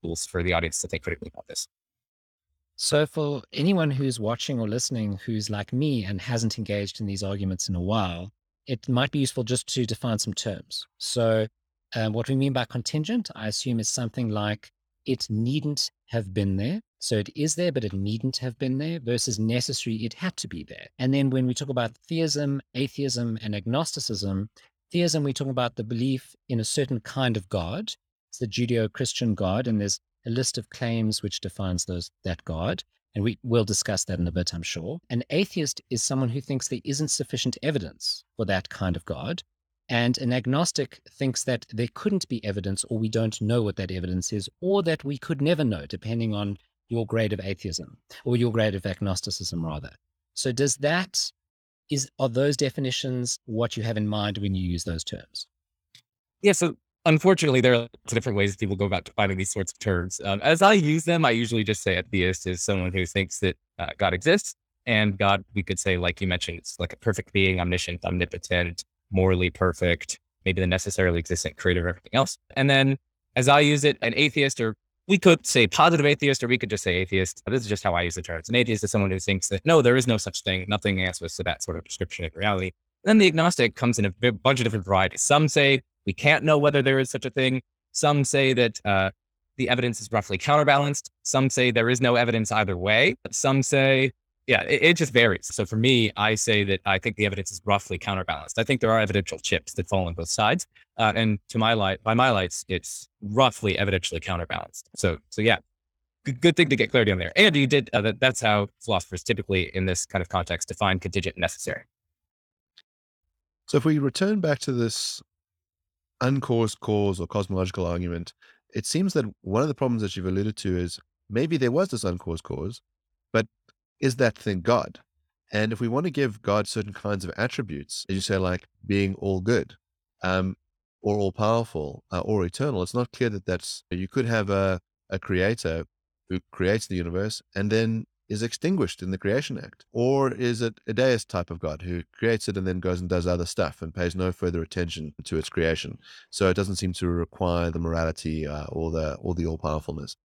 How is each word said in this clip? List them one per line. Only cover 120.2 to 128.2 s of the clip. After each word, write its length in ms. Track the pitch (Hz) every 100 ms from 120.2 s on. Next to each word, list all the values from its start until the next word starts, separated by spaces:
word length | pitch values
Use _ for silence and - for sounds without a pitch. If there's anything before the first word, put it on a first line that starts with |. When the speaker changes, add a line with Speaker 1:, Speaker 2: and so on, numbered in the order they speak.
| 92
Speaker 3:
alluded 300 | 95 101 107
to 220 | 98 90
is 220 | 90 - _ _ _
maybe 280 | 107 156 160
there 140 | 127
was 180 | 135 185
this 160 | 120 98
uncaused 380 | 90 - 82
cause, 380 | - 69 85 120 _ _ _ _ _
but 120 | 113 110 _ _ _ _ _
is 160 | 135 123
that 200 | 120 -
thing 260 | - 95
God? 380 | 85 120 - - _ _ _ _ _
And 200 | 107 110
if 80 | 113
we 60 | 120
want 180 | 123 175
to 60 |
give 300 | 139 135 104
God 260 | - 101 101
certain 260 | - 101
kinds 320 | 98 101 101 90
of 60 | 87
attributes, 680 | 117 - 110 73 71 - -
as 60 |
you 60 | 95